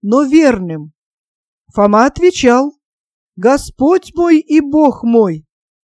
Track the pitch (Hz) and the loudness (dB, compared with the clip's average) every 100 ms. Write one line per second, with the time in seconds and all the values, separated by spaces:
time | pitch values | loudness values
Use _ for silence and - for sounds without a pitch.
0 | 196 247 285 311 302 226 180 156 151 _ | -2 -2 2 2 2 0 -6 -10 -14 _
1 | _ _ _ _ _ _ _ - 208 208 | _ _ _ _ _ _ _ -2 0 2
2 | 262 - 349 - 254 240 285 _ _ _ | 0 2 -2 2 0 0 -2 _ _ _
3 | _ _ _ - 202 277 - - 269 370 | _ _ _ -4 -2 -2 -6 -4 0 0
4 | - 320 349 311 - 302 294 302 302 - | -4 -4 0 0 2 -2 0 0 0 0
5 | 233 233 202 160 _ _ _ _ | -2 0 0 -4 _ _ _ _